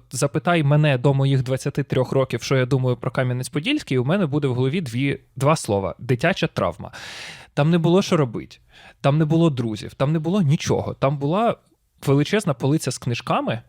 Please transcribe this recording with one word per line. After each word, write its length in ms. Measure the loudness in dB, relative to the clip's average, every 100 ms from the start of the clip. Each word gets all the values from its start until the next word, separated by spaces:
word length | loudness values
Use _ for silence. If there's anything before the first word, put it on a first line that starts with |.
| -6
запитай 520 | -4 -2 -2 0 2
мене 340 | 4 4 4 2
до 160 | 2
моїх 300 | 2 2 2
двадцяти 400 | 0 -2 -4 -4
трьох 280 | -2 0 0
років, 320 | 0 0 -2
що 140 | 0 0
я 80 | 2
думаю 320 | 0 0 -2
про 140 | -4
Кам'янець-Подільський, 880 | -2 -2 -2 -4 -4 -2 -2 0 -2
у 80 | 0
мене 200 | 0 0
буде 220 | 0 0
в 80 | 0
голові 260 | 0 -2
дві, 380 | -4 -2 -2 -4 _ -2
два 200 | 0 2
слова: 400 | 0 -2 -2 -4
дитяча 480 | -2 0 0 0 -2
травма. 440 | 0 -2 -2 -10 -16 -16 -16 -16 -18 -8
Там 160 | 0 2
не 80 | 2
було 240 | 4 4
що 160 | 4 2
робити, 400 | 0 -2 -12 -18 _ -20 -20 -2
там 160 | 2 2
не 80 | 4
було 240 | 4 4
друзів, 440 | 2 -2 -4 -8
там 180 | -4 0
не 80 | 0
було 220 | 0 2
нічого. 520 | 2 2 0 -2 -2
Там 240 | -2 -2 0
була 380 | -2 0 0 -2 _ _ _ _ 0
величезна 480 | 2 2 0 -2
полиця 380 | -2 0 0 -2
з 60 | -6
книжками 640 | -4 -4 -2 -2 -2 -6